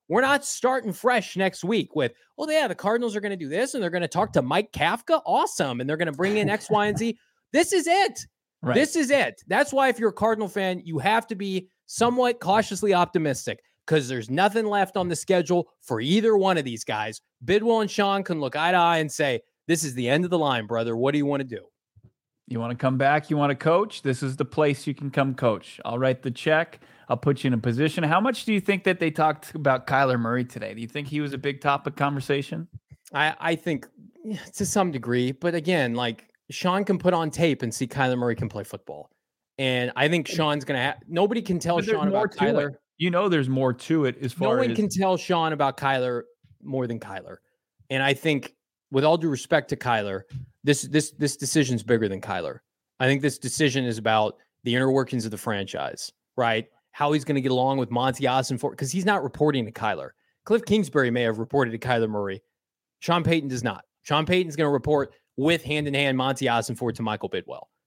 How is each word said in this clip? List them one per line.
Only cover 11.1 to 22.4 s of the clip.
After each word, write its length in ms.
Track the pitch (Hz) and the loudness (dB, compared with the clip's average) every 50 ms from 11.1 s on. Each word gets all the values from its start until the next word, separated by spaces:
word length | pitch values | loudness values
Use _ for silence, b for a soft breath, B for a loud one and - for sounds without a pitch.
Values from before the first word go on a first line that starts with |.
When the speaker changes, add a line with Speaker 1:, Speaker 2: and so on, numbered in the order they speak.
| 220 226 226 - | 2 2 0 -2
Speaker 1:
to 60 | 226 | -6
be 320 | 185 202 196 190 180 185 - _ _ _ | -6 -4 -4 -4 -4 -6 -8 _ _ _
somewhat 520 | - - - 226 240 247 254 247 240 233 240 | -8 -2 2 2 2 4 4 2 2 2 0
cautiously 520 | - 175 202 226 214 - 202 180 214 202 | 0 2 4 4 2 0 -2 -2 2 2
optimistic 680 | 180 175 175 - - 175 156 143 127 - - 113 98 - _ _ _ _ _ | 4 4 4 2 2 0 0 0 -2 -2 -4 -8 -8 -8 _ _ _ _ _
'cause 220 | - 156 156 131 123 | 0 0 2 2 0
there's 200 | 131 120 107 117 | -4 -4 -4 -2
nothing 380 | 131 165 196 214 202 226 220 | 2 2 2 4 2 0 0
left 300 | 208 202 202 190 190 - | 0 2 2 2 0 0
on 100 | 196 180 175 | -2 -2 -2
the 60 | 165 | -2
schedule 520 | - - - 190 175 160 151 175 175 160 - _ _ | -2 0 2 2 2 4 2 2 0 0 -2 _ _
for 200 | - - 123 110 | -8 -4 -4 -2
either 360 | 120 147 185 226 214 226 214 | 0 2 2 4 4 4 4
one 220 | 196 190 190 180 160 | 4 4 4 2 2
of 60 | 135 | 0
these 180 | 127 117 107 - | -2 -6 -6 -6
guys. 380 | - 110 107 107 110 107 - _ _ _ - 123 | -4 -4 -4 -4 -6 -8 -12 _ _ _ -8 -2
Bidwell 360 | 117 190 214 220 233 226 220 | 2 2 2 4 2 2 2
and 80 | 214 196 | 0 0
Sean 340 | - 214 202 196 196 196 185 | 0 0 2 2 2 0 -2
can 160 | - 170 156 | -2 -4 -2
look 160 | 139 131 147 | -4 -4 -2
eye 160 | 147 160 175 | 0 2 4
to 40 | 185 | 4
eye 220 | 180 170 170 170 160 | 4 6 4 4 2
and 120 | 156 143 | 0 0
say, 300 | - - 147 139 120 113 - _ _ _ _ - | -2 0 0 0 0 -2 -4 _ _ _ _ -2
"This 160 | 170 156 156 | 0 0 0
is 100 | 139 123 | -2 -4
the 140 | 127 120 120 | -2 0 2
end 160 | 139 160 180 | 2 2 2
of 60 | 170 | 2
the 80 | 180 165 | 0 2
line, 280 | 151 143 127 117 107 | 2 2 0 0 -2
brother. 300 | 104 117 113 117 117 117 | -2 -2 -2 -2 -2 -2
What 160 | 117 127 139 | 0 0 0
do 60 | 147 147 | 2 2
you 60 | 143 | 0
wanna 180 | 143 143 139 135 | 0 -2 -2 -4
do?" 200 | 123 113 92 - - _ _ _ _ _ _ _ - _ _ _ _ _ _ | -6 -10 -14 -14 -16 _ _ _ _ _ _ _ -20 _ _ _ _ _ _